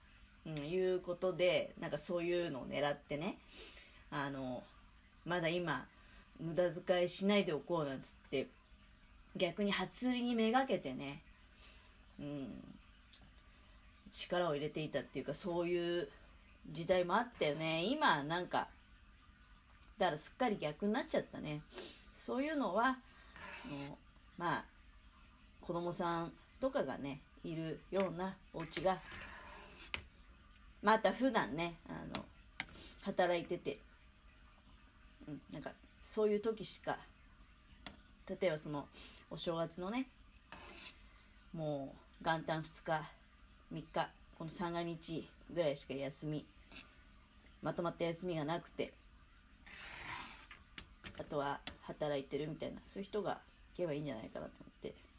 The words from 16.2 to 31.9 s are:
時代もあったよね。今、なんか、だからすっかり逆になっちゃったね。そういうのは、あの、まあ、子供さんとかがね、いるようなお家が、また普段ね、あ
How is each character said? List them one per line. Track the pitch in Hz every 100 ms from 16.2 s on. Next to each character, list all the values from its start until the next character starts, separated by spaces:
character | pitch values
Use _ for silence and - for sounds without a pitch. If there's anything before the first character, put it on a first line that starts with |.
| - - - - -
時 | 156 170
代 | 185 175
も | 196
あ |
っ | 240 -
た | 151
よ | 147
ね。 | 160 160 185
今、 | 302 277 156
な | 143 175
ん | 180
か、 | 127 - - - - - - - - - - - - - -
だ | 185
か |
ら | 156
す | -
っ | -
か | 151
り | -
逆 | 151 151 208
に |
な | 233
っ | 311
ち | -
ゃ |
っ | -
た | -
ね。 | 151 151 - - - - - -
そ | - 240
う |
い | 294
う | 302
の | 214
は、 | 196 254
あ | 262 - - - - - - -
の、 | 143 143 - - - - -
ま | 170 131
あ、 | - - - - - - - - - -
子 | -
供 | 170 175
さ | 170 175 170
ん | 165 - - -
と | 262
か | 269
が | 143 113
ね、 | 139 143 - -
い | 175 160
る | 160 151 -
よ | 190 185
う | 165
な | 190 190 -
お | 165
家 | 160 -
が、 | 170 185 - - - - - - - - - - - - - - - - - -
ま | 202 220
た | 190
普 | 214 262
段 | 220 110 147
ね、 | 170 170
あ | -